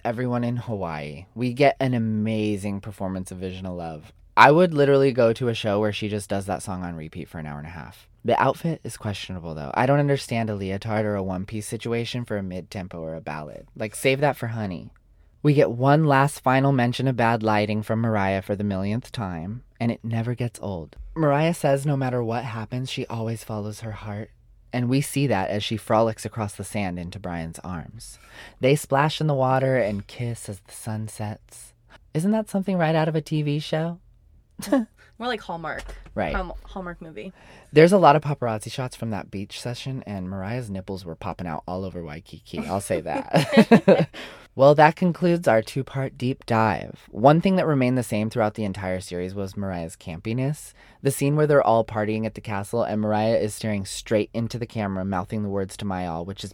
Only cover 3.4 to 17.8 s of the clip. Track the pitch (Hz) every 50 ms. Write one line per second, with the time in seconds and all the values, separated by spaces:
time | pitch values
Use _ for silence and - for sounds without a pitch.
3.4 | 95 92 92 92 95 92 90 87 85 82 80 78 78 - - - - - _ 104
4.4 | 117 135 151 170 185 175 156 143 143 139 139 139 139 139 117 127 117 113 113 -
5.4 | 127 117 113 - - 107 101 104 107 104 101 - 110 101 107 104 - - 101 98
6.4 | 98 101 92 - - 107 92 90 90 87 85 80 78 78 - 92 71 - - 85
7.4 | 76 73 73 73 73 80 87 78 64 - - - - _ _ _ - 113 117 -
8.4 | 120 135 - - - 165 156 - - 113 - - - 107 98 - - - 92 90
9.4 | 80 85 78 78 71 69 - 98 123 131 143 147 143 143 139 131 - - 120 113
10.4 | 113 110 104 98 98 95 95 98 - 113 107 110 110 104 104 98 92 95 92 92
11.4 | 98 - 110 107 104 - 120 110 - 120 117 117 117 - - 123 120 - 110 101
12.4 | 98 92 90 92 80 - - 101 90 95 - 85 80 80 82 80 - 76 76 78
13.4 | 76 69 - - - - _ - 110 104 - - - 135 135 131 151 143 127 -
14.4 | 120 113 113 113 104 95 87 64 - 120 - _ _ _ _ _ _ _ _ _
15.4 | - 151 139 143 151 92 120 120 131 139 143 160 160 147 139 135 139 143 - -
16.4 | - 127 127 135 135 139 139 127 120 120 120 - 123 135 123 113 117 113 117 110
17.4 | 107 110 107 104 107 104 107 107